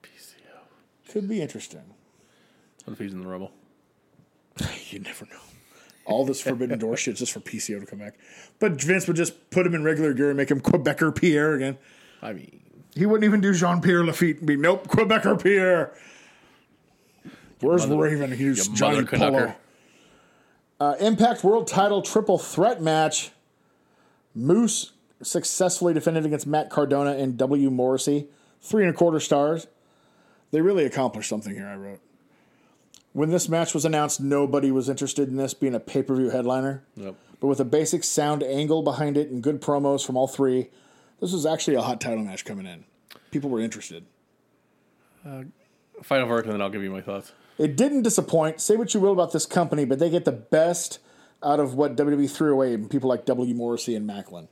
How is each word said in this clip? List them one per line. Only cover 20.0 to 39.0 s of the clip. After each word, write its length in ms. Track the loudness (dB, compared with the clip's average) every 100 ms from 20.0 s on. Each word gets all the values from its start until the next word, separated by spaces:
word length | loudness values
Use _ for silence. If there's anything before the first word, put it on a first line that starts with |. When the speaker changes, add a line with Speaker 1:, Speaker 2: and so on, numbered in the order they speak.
| _ _ _ _ _ _ _ _
Speaker 2:
Uh, 160 | -2 2
Impact 440 | 0 4 4 4
World 240 | 4 4 2
Title 340 | 2 2 2
Triple 360 | 0 0 2 0
Threat 440 | 0 0 0 2
match. 500 | 0 2 2 -2 -8 _ _ _ _ _ _ _ _ _ _ -6
Moose 560 | 2 2 2 -2 -8 _ _ _
successfully 720 | -6 -4 -4 0 0 2 0
defended 320 | 2 0 0 -2
against 200 | -4 -2
Matt 240 | -2 0
Cardona 420 | 0 2 2 0
and 260 | 0 -4 0
W 320 | 0 2 2
Morrissey. 580 | 2 2 0 0 -2 -4 _ _ _
Three 220 | -2 2 2
and 80 |
a 40 | 4
quarter 220 | 2 2
stars. 480 | 2 2 2 -2 -6 _ _ _ _ _ _ _ _
They 100 | 2
really 240 | 2 2 0
accomplished 440 | 0 -2 -4 -8
something 260 | -8 -8 -12
here, 120 | -12
I 80 | -12
wrote. 240 | -14 -18 _ _ _ _ _ _ _ _ _ -20 _
When 160 | -2 0
this 180 | 0 0
match 260 | -2 0
was 120 | 0 0
announced, 340 | 0 0 -2
nobody 520 | 0 0 2 2 2
was 180 | 0 -2
interested 400 | -4 -4 -2 -2
in 60 | -2
this 180 | -4
being 220 | -2 -2 -2
a 40 |
pay-per-view 520 | -4 -4 0 0 0
headliner. 520 | 0 0 -2 -2 -6 _ -14
Speaker 1:
Yep. 200 | -14 -14 _ -4
Speaker 2:
But 80 | -2
with 120 | 0
a 60 | 2
basic 380 | 2 2 -2
sound 380 | -2 0 0 0
angle 380 | -2 -2 0 2
behind 360 | 0 0